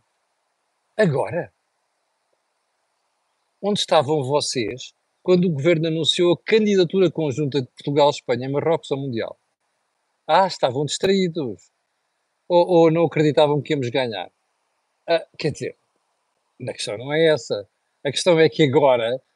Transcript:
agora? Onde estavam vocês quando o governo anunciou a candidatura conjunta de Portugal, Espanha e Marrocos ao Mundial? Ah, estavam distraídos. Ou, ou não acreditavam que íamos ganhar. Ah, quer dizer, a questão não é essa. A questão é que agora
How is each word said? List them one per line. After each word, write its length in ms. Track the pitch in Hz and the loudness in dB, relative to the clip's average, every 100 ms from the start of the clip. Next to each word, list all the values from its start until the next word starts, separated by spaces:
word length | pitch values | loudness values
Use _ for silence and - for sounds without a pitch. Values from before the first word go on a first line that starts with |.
| _ _ _ _ _ _ _ _ _ - | _ _ _ _ _ _ _ _ _ -2
agora? 560 | 208 131 101 127 123 _ _ _ _ _ _ _ _ _ _ _ _ _ _ _ _ _ _ _ _ _ | 0 0 -4 -6 -10 _ _ _ _ _ _ _ _ _ _ _ _ _ _ _ _ _ _ _ _ _
Onde 200 | - 208 | -4 -2
estavam 420 | - 165 135 156 | 0 0 2 -2
vocês 720 | 127 143 - 131 107 123 - _ _ _ | 0 -2 -2 -4 -6 -8 -14 _ _ _
quando 220 | 180 185 | 0 2
o 60 | 180 | 2
governo 380 | 143 151 165 165 | 0 0 0 0
anunciou 440 | 160 151 - 175 | -2 -2 0 2
a 60 | 165 | 0
candidatura 720 | - 220 208 196 175 196 180 | 0 0 2 2 2 2 0
conjunta 500 | - 156 131 147 139 | 0 -4 -2 -2 -2
de 80 | 127 | -4
Portugal, 400 | _ - 143 147 | _ -4 2 2
Espanha 380 | 147 - 120 131 | 2 -4 -4 -2
e 20 | |
Marrocos 420 | 143 151 160 - | -4 -2 -2 -4
ao 80 | 139 | -6
Mundial? 380 | 139 113 95 - _ _ _ _ _ _ _ _ - | -6 -6 -8 -10 _ _ _ _ _ _ _ _ 0
Ah, 200 | 160 190 | 2 2
estavam 400 | - 139 123 143 | 0 -2 -2 -6
distraídos. 840 | - 196 196 185 165 131 95 _ _ _ _ _ _ _ _ - | -4 0 0 0 -4 -8 -10 _ _ _ _ _ _ _ _ 0
Ou, 160 | 175 175 | 2 4
ou 220 | 175 165 | 6 4
não 140 | 160 165 | 4 0
acreditavam 540 | - 151 143 151 147 | 2 2 4 2 2
que 120 | 120 | -2
íamos 160 | 151 120 | -4 -2
ganhar. 420 | 135 127 101 87 _ _ _ _ _ _ _ | -4 -4 -6 -10 _ _ _ _ _ _ _
Ah, 220 | - 165 - - | -2 -2 -2 -8
quer 140 | 156 | -6
dizer, 240 | - 107 - _ _ _ _ _ _ _ - | -6 -10 -12 _ _ _ _ _ _ _ -14
a 100 | 123 | -12
questão 240 | - - 107 | -10 -10 -10
não 160 | 131 | -6
é 140 | 151 165 | 0 2
essa. 400 | 156 - 107 98 _ _ _ | 2 -2 -8 -8 _ _ _
A 60 | 143 | -6
questão 260 | - 190 160 | -2 2 4
é 100 | 156 | 4
que 140 | 156 | 4
agora 580 | 151 143 143 123 113 127 _ | 2 4 4 2 0 -4 _